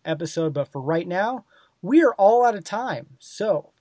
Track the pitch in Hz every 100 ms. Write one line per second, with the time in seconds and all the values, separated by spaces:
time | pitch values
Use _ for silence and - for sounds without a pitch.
0 | 165 156 165 - 160 143 139 143 131 165
1 | 175 180 214 254 - _ _ _ 175 302
2 | 294 - 196 240 240 208 170 208 254 135
3 | - _ - - 214 156 - _